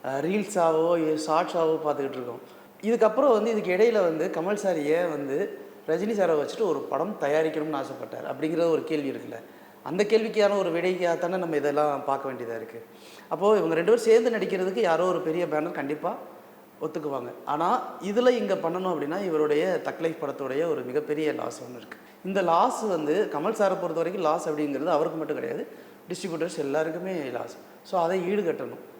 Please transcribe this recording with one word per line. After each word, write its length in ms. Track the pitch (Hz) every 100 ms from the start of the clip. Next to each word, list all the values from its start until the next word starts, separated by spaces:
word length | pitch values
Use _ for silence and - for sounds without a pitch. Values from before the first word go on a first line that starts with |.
அஹ், 180 | - 135
ரீல்ஸாவோ, 640 | 156 208 202 185 165 160 165 175 156 156
ஷார்ட்ஸாவோ 580 | - 156 180 175 160 160
பார்த்துக்கிட்டு 400 | 151 143 135 127
இருக்கோம். 240 | 120 113 - - - -
இதுக்கப்புறம் 480 | 208 233 220 214 277
வந்து, 200 | 220 220
இதுக்கு 200 | 220 175
இடையில 300 | 180 233 220
வந்து 240 | 180 160 175
கமல் 260 | 160 175 208
சார் 240 | 196 170 147
ஏன் 240 | 160 175
வந்து 260 | 147 139 143 208 - - - -
ரஜினி 260 | 165 208
சாரை 220 | 214 180 156
வச்சுட்டு 320 | 139 - 208
ஒரு 120 | 143
படம் 360 | - 139 175 202
தயாரிக்கணும்னு 600 | 147 151 160 156 151 147
ஆசைப்பட்டார் 480 | 131 131 - - -
அப்படிங்கிற 420 | - 156 160 170
ஒரு 140 | 151
கேள்வி 280 | - 156 139
இருக்குல்ல, 280 | 117 117 113 - - - -
அந்த 200 | - 175
கேள்விக்கான 540 | 208 220 220 220 202 202
ஒரு 140 | 180
விடைக்காக 440 | 165 180 185 175 170
தானே 200 | 175 190
நம்ம 180 | 175 151
இதெல்லாம் 480 | 143 147 151 139 135
பார்க்க 240 | 135 139
வேண்டியதா 260 | 123 117 117
இருக்கு. 260 | 110 - - - - - -
அப்போ 160 | 160 196 214
இவங்க 180 | 165 160
ரெண்டு 160 | 170
பேரும் 160 | 233 233
சேர்ந்து 220 | 226 240
நடிக்கிறதுக்கு 500 | 220 190 185 185 190
யாரோ 240 | 196 160 185
ஒரு 160 | 170
பெரிய 240 | 160 165 175
பேனர் 340 | 151 160 165
கண்டிப்பா 320 | 139 151 170 247 - - - - - -
ஒத்துக்குவாங்க. 480 | 160 160 151 135 120 123 -
ஆனா 220 | 151 170 254 - -
இதுல 280 | 196 208 247
இங்க 260 | 247 202 190
பண்ணணும் 360 | 165 180 185
அப்படின்னா, 260 | 160 143 175 196
இவருடைய 380 | 156 151 151 180 165
தக் 180 | 143 -
லைஃப் 200 | 165 156
படத்துடைய 460 | 143 135 135 131 170
ஒரு 160 | 139
மிகப்பெரிய 500 | 127 135 151 151 156
லாஸ் 280 | 151 - -
ஒண்ணு 180 | 123 123
இருக்கு. 180 | 107 - - - 180
இந்த 160 | 196
லாஸ் 380 | 180 165 233 - 220
வந்து 440 | 175 147 170 208
கமல் 260 | 151 180 220
சாரை 180 | 202 180
பொறுத்த 260 | 175 160
வரைக்கும் 220 | 165 196
லாஸ் 240 | 160 165 165
அப்படிங்கிறது 420 | 151 151 135 160
அவருக்கு 280 | 151 156 160
மட்டும் 220 | 147 139
கிடையாது, 240 | 127 156 - - - - -
டிஸ்ட்ரிபியூட்டர்ஸ் 540 | 180 196 160 165 180
எல்லாருக்குமே 560 | 139 147 160 165 185 180 135
லாஸ். 240 | 120 113 - - -
So 140 | - 185
அதை 200 | 170 190 180
ஈடுகட்டணும். 540 | 208 170 143 123 117 -